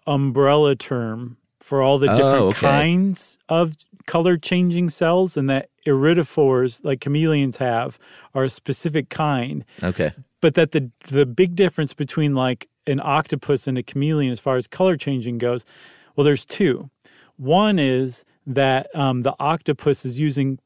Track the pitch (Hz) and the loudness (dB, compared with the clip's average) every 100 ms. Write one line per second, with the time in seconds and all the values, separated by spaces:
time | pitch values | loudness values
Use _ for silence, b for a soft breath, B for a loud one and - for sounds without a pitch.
0 | - 143 139 127 139 147 147 135 - 127 | -2 0 0 2 4 4 4 0 -2 -6
1 | 117 110 120 120 _ _ - 139 131 139 | -4 -8 -12 -16 _ _ -4 0 2 4
2 | 135 107 135 135 98 104 143 139 156 175 | 4 4 4 4 2 2 2 4 2 2
3 | 196 185 - - _ 165 170 156 _ _ | 0 -2 -10 -20 _ 0 0 -2 _ _
4 | - 170 170 175 - 180 180 170 175 - | -4 0 2 0 0 0 2 0 -2 0
5 | 165 175 185 151 135 135 - _ - 135 | 0 2 0 -2 -2 -2 -4 _ 0 2
6 | 147 170 156 - 139 127 127 120 151 135 | 4 2 0 2 2 4 0 -2 -6 -4
7 | - 147 160 151 139 - 127 117 131 - | -2 -2 0 0 -2 -2 -2 -2 -4 -10
8 | B B B 135 131 - - 131 170 151 | B B B -4 -4 -6 -10 -6 -4 -4
9 | 135 - 151 135 120 147 120 b 90 92 | -6 -4 -2 -2 -4 -8 -12 b -6 -2
10 | 76 - - _ 165 143 160 156 127 _ | -4 -6 -20 _ 0 2 0 0 -4 _
11 | - 139 135 120 185 175 190 - 147 - | -4 0 0 2 0 2 0 0 -6 -6
12 | 143 - 151 135 127 120 - _ - 139 | -6 -2 0 0 -2 -4 -10 _ -6 -4
13 | 151 147 151 147 - 139 - 127 120 139 | 0 -2 -2 -6 -2 -2 -2 -6 -6 -4
14 | 147 156 139 120 - 127 120 - 185 160 | -2 0 -2 -4 -2 -2 -4 -2 0 0
15 | - 131 117 120 120 123 - b b b | -2 -4 -4 -4 -2 -2 -6 b b b
16 | b - 143 139 - - 185 123 143 _ | b 0 2 2 -4 -2 0 0 -6 _
17 | b b b b 131 170 214 190 135 127 | b b b b 0 2 4 2 2 0
18 | 131 123 - _ - 131 135 131 135 160 | -2 -6 -20 _ -6 0 2 0 -2 -2
19 | 135 127 123 - 139 165 - 147 151 139 | -2 0 -2 -2 -4 -2 -2 -2 0 -2
20 | 131 120 151 143 135 131 | -4 -4 -2 0 -2 -4